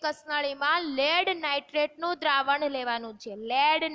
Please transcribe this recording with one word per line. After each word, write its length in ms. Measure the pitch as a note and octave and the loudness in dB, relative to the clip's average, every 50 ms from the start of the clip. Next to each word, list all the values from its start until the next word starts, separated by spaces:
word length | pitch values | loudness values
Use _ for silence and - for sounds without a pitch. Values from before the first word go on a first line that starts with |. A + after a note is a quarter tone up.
કસનળીમાં 840 | - D4+ D4 - - D#4 D4+ D4 D4 C#4+ C#4 C#4 C#4+ D4 D#4+ F4 F4 | -4 -4 -4 -6 -6 -4 -2 -2 -2 -2 -2 0 0 2 2 2 0
લેડ 460 | D4+ C4+ C4 C4+ D4 E4 F4+ F#4+ F#4+ F#4 E4+ | -2 0 0 2 2 2 2 2 0 0 -2
નાઇટ્રેટનું 720 | D#4+ D4 C#4+ C#4+ C#4+ - - D4+ D4 D4 D4+ D4+ E4 F4 F4+ | -2 -2 -2 -2 -4 -2 -2 0 0 0 -2 -4 -4 -4 -2
દ્રાવણ 440 | - F4 D#4 C#4 C#4 C4+ C#4 C#4 D4 D4+ C#4+ | 0 0 2 2 2 4 2 2 2 0 -2
લેવાનું 480 | C#4 C4 B3 B3 A#3 A#3 A#3 A3+ G#3+ | -2 -2 -2 -2 -4 -4 -6 -8 -12
છે. 180 | G#3+ - A#3 G3+ | -12 -12 -12 -10
લેડ 480 | G#3 A3 A3+ A#3+ C4+ C#4+ D4+ D#4 D#4+ D#4+ D#4+ D4+ | -8 -4 -2 2 4 4 4 4 2 0 -2 -2